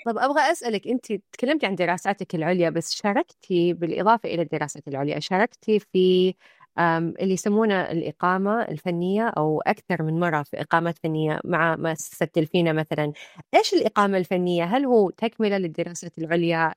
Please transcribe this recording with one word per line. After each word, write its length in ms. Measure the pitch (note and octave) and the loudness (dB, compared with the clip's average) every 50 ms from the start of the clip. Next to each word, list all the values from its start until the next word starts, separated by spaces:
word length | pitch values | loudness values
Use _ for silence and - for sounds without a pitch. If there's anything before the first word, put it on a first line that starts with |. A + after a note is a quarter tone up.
| - | 0
طب 120 | A#3 A3+ G#3+ | -4 -2 0
أبغى 220 | B3 C4+ C#4+ D4+ C#4 D4 E4+ | 0 2 2 2 2 2 2
أسألِك، 360 | - A#3+ A#3+ A3 G3 - - | 0 -2 -4 -4 -4 -2 -4
أنتِ 240 | B3 B3+ - - G#3 F#3+ - _ - | -4 -4 -4 -6 -8 -8 -8 _ -8
تكلمتِ 320 | - - B3 D#4 D4+ - | -4 0 0 0 0 0
عن 100 | G3 G3 | -2 0
دراساتِك 600 | E3 F3+ E3+ F3 F3+ - G3 G3+ - F#3 - - | 0 0 0 0 0 -2 -4 -4 -4 -6 -6 -4
العليا، 360 | D#3+ D#3 D#3+ F#3 F3+ E3+ D#3+ | -2 0 2 2 2 2 2
بس 240 | D#3 E3 D#3+ - - | 0 -2 -4 -4 -6
شاركتِ 520 | - - G#3 G3+ C4 F4 - _ _ - - | -4 -2 0 0 0 -2 -2 _ _ -6 -2
بالإضافة 800 | F#3 F3 E3+ F3 E3+ F3 E3+ D#3+ - - F3+ G#3+ A#3 A#3 - - | 0 2 2 2 0 0 -2 -4 -2 0 2 2 2 2 0 -2
إلى 140 | - E3 E3 | -2 -2 -2
الدراسات 460 | D3+ - D3+ D3+ C#3+ - D3 - D3 | -2 -2 -2 -2 -4 -6 -10 -12 -8
العليا، 320 | C#3 C3+ C#3+ D3 - D#3+ | -6 -4 -2 -2 -2 -4
شاركتِ 500 | - - F#3 F#3 A3 - - _ _ - G#3+ G3+ - _ - | -4 -2 0 2 2 0 -2 _ _ 0 0 0 0 _ 0
في، 420 | F#3 F#3 F#3 F#3 F#3 F#3 F#3 F3+ - _ _ _ _ _ _ _ - | 2 4 4 4 4 2 2 -2 -4 _ _ _ _ _ _ _ 0
آم، 360 | E3+ E3+ E3 E3 E3 E3 - - | 2 2 2 2 0 -2 -4 -2
اللي 120 | - G3 F#3+ | -2 -2 -2
يسمونه 480 | F3 - G#3+ G#3 G#3+ A3+ G#3+ G3 F#3 D#3+ | 0 0 0 2 2 2 2 2 0 0
الإقامة 800 | - - E3+ - - - _ F3+ F3+ F#3 F#3+ G3 G3+ G#3+ A#3+ - | -2 -2 -4 -4 -4 -4 _ 0 0 0 0 0 0 -2 -2 -2
الفنية 640 | - D#3 D3 - F#3 F3 E3+ F3 F#3 G3 G#3 A3+ A#3 | -4 -6 -6 -6 -4 -4 -2 -2 -2 0 0 -2 -2
أو 320 | - - D3+ D#3 D#3 D3+ | 0 0 0 0 0 0
أكثر 420 | - - - - - - F3+ E3 D#3+ | 0 -2 -2 -4 -4 -6 -4 -2 -2
من 180 | D#3 D#3+ E3 | -2 -2 0
مرة 220 | F3 E3+ D#3 D3 C#3+ | 0 0 0 -2 -4
في 180 | - - - | -6 -8 -10
إقامات 380 | D3+ - - E3 E3+ E3+ E3 - | -4 0 0 0 0 0 -4 -4
فنية 420 | - D#3+ D#3 D#3 D#3 D#3 D3+ - - | -4 -4 -2 0 0 0 -2 -2 -2
مع 320 | - F3 D#3 E3 E3 D#3+ | -2 0 2 2 2 0
مؤسسة 520 | D#3 D3 E3 D#3+ - - - - - E3+ D3 - | 0 -2 -4 -4 -4 -8 -12 -6 -4 -4 -2 0
دلفينا 360 | E3+ D#3 D3+ - F3+ E3+ E3 D#3 | 0 0 0 0 2 2 2 2
مثلًا. 400 | D#3 D#3 - D#3 D3+ D3+ D3 D3 - - - - - - _ - | 0 -2 -2 -2 -2 -2 -4 -6 -8 -16 -20 -20 -20 -6 _ 2
إيش 200 | F4+ A4 - G4+ | 2 4 4 2
الإقامة 440 | E4 A3 G#3+ - G#3+ G3+ G3 G3 F#3+ | 0 0 2 2 2 2 2 2 0
الفنية؟ 460 | F3+ - F#3+ F3+ F3+ F3+ F3 E3+ E3 | 0 0 -2 0 0 0 0 0 0
هل 200 | F3 G#3+ C4+ C#4+ | 0 0 0 2
هو 240 | C4 B3 A3+ G3+ E3+ | 4 4 4 4 2
تكملة 480 | - - A3+ A#3 - - A3 G#3 G3+ G3 | 0 -2 -4 -4 -2 -2 0 0 0 0
للدراسات 600 | F#3 E3 D#3 - E3+ F3 F3 - - E3+ - - | -2 -4 -4 -6 -6 -6 -8 -12 -14 -14 -10 -10
العليا؟ 560 | D#3+ D#3 E3+ F3 E3+ E3 E3 E3 E3 D#3+ - | -4 0 0 2 2 2 2 2 0 0 -2